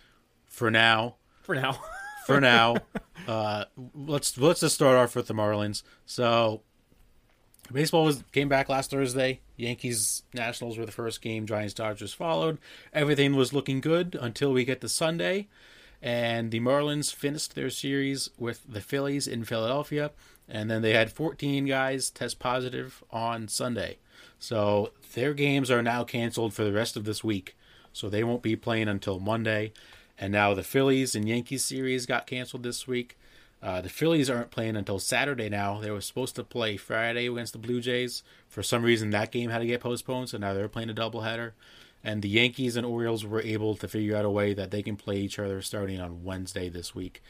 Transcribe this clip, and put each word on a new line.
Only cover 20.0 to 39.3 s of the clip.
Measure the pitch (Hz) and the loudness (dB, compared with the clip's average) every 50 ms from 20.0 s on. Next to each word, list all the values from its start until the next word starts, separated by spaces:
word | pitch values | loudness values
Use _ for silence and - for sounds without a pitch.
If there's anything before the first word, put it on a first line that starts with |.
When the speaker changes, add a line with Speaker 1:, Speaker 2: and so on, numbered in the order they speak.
| 147 151 - - - - - _ _ - | -4 -4 -6 -12 -20 -20 -20 _ _ -10
Speaker 1:
And | - 110 107 110 | -6 -4 -2 0
then | 110 113 | 0 2
they | 110 110 | 4 4
had | 113 113 113 110 | 6 6 4 2
fourteen | - - 151 165 - - - 143 139 139 139 | 0 -4 -4 -4 -4 -4 -2 -2 0 0 0
guys | 139 135 135 135 131 135 135 123 - | 0 0 0 0 0 -2 -2 -4 -4
test | - - - 120 - - | -4 -6 -8 -8 -6 -4
positive | - 127 123 131 127 127 127 127 127 131 - - - - | -2 -2 -2 0 -2 -4 -6 -8 -8 -10 -14 -18 -16 -8
on | - 113 113 117 117 113 110 104 | -4 -2 -2 -2 -2 -4 -4 -6
Sunday. | - - 127 123 120 104 87 87 - - _ _ - - - - - _ | -4 -4 -2 -2 -2 -4 -4 -6 -8 -12 _ _ -20 -20 -20 -20 -20 _
So | - - 120 110 104 104 104 104 101 - - _ - - - | -8 -2 0 2 4 4 4 4 2 0 -6 _ -20 -8 -4
their | 120 123 147 147 | -2 0 0 2
games | 139 143 143 139 139 135 123 | 2 2 4 4 4 4 4
are | 127 120 | 4 4
now | 117 117 120 123 120 | 4 2 0 0 -2
canceled | - - 123 117 117 113 - 113 113 104 | -2 -2 -2 -2 -2 0 -2 -2 -2 0
for | - 110 | 0 0
the | 104 | 2
rest | 101 104 117 - - | 2 2 0 0 -4
of | 120 104 | -4 -4
this | 107 104 - - | -4 -4 -2 -2
week. | 110 107 95 - - - _ _ - - - - - | -2 -2 -2 -4 -8 -16 _ _ -20 -20 -20 -20 -18
So | - - - 104 | -12 -10 -6 -2
they | 101 104 | 0 0
won't | 113 117 120 120 | 0 0 0 0
be | - 113 110 | 0 0 -2
playing | 113 - 120 113 110 110 107 | 0 0 0 0 0 2 0
until | 101 98 - 104 95 92 | 0 -2 -2 -4 -4 -2
Monday. | 95 104 110 117 113 110 110 107 107 110 - - - - - - - _ _ - | -2 -2 -2 0 0 0 0 0 -2 -4 -8 -14 -20 -20 -20 -20 -20 _ _ -8
And | 98 98 101 | -4 2 4
now | 104 104 101 | 6 6 6
the | 101 95 | 4 2
Phillies | 90 - - 135 135 135 135 131 131 127 - | 0 0 2 4 6 6 6 4 2 0 0
and | 107 107 | 0 0
Yankees | 107 117 120 120 - 135 127 - | 0 0 -2 -2 -4 -4 -4 -4
series | - 135 131 131 131 127 127 123 | -4 -4 -4 -2 -2 -2 -2 -2
got | - 127 117 - | -2 -2 -2 -2
canceled | - 127 127 127 - - 123 | -4 -6 -8 -6 -8 -10 -8
this | 120 120 120 - - | -6 -6 -6 -6 -6
week. | - 127 123 120 120 - _ _ - - - - _ _ _ | -4 -4 -4 -4 -6 -12 _ _ -20 -20 -20 -20 _ _ _
Uh, | - 104 92 92 | -6 -6 -4 -4
the | 90 90 | -6 -8
Phillies | - - 151 160 165 160 135 131 | -4 0 2 4 4 4 4 2
aren't | 127 120 120 - | 0 -2 -4 -4
playing | - - 113 110 110 | -4 -4 -2 -2 -2
until | 107 101 - 101 95 | -2 -2 -2 -4 -4
Saturday | - - 127 117 135 143 143 120 110 104 | -2 0 0 2 2 0 -2 -2 -4 -2
now. | 104 101 101 101 101 107 | -2 -2 -2 -2 -2 -4
They | 107 107 | -4 -6
were | 107 101 | -6 -6
supposed | 98 - - 127 131 127 - | -8 -8 -6 -6 -6 -4 -6
to | - 104 | -10 -10
play | - - 123 113 110 104 | -6 -4 -2 -2 -2 -2
Friday | 98 - - 117 113 113 117 117 120 120 | -4 -6 -4 -2 0 0 0 0 -2 -2
against | 123 120 120 117 110 - | -2 -2 -4 -6 -8 -10
the | 117 | -8
Blue | 110 117 123 123 | -4 -2 -2 -2
Jays. | 120 127 123 123 123 123 120 - - - - - _ | 0 0 0 0 -2 -4 -6 -10 -12 -16 -20 -20 _
For | _ - 107 | _ -8 -6
some | 98 - - 117 | -2 0 0 4
reason, | 117 117 117 110 110 107 | 6 6 6 6 4 2
that | 104 104 110 - | 2 2 0 0